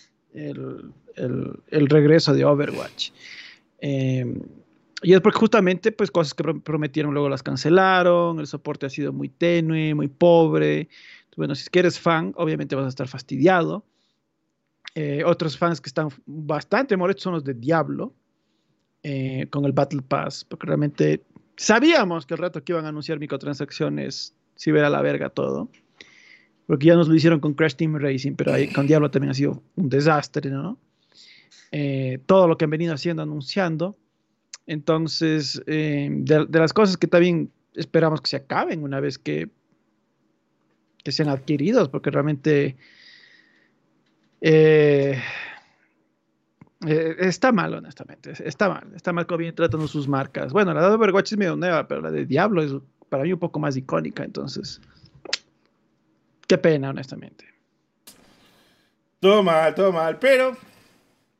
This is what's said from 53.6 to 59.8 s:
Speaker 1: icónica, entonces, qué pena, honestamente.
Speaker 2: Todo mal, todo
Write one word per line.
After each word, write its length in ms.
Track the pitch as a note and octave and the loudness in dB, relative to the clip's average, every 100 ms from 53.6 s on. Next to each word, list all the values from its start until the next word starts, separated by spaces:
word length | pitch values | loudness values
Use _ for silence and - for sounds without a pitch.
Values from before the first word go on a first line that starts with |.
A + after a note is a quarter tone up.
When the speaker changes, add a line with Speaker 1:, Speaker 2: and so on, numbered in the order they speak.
| D3 C3 | -4 -4
Speaker 1:
icónica, 480 | C3 D#3+ D#3 - | -4 -6 -6 -10
entonces, 560 | - - C#3+ - - - _ _ - _ - - _ _ _ _ _ _ _ _ _ _ - | -12 -10 -10 -10 -14 -16 _ _ -20 _ -12 -12 _ _ _ _ _ _ _ _ _ _ 0
qué 100 | F3+ | 4
pena, 340 | E3+ D3 C3+ | 4 2 -2
honestamente. 540 | C#3+ C3+ - C#3 _ _ _ _ _ _ _ - - _ _ _ _ _ _ _ _ _ - | -8 -12 -16 -18 _ _ _ _ _ _ _ -20 -20 _ _ _ _ _ _ _ _ _ 2
Speaker 2:
Todo 240 | F#3+ G#3+ | 4 6
mal, 320 | F3+ D#3+ D#3+ | 6 4 4
todo 160 | D3+ | 4